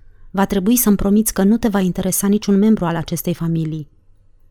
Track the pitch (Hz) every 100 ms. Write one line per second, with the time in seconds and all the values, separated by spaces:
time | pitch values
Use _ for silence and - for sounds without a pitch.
0 | - - - 185 196 196 185 240 208 202
1 | 202 214 214 - 196 233 233 202 185 175
2 | 180 - 202 208 - 196 214 214 170 165
3 | - 170 180 165 165 165 156 156 143 _
4 | _ - _ _ _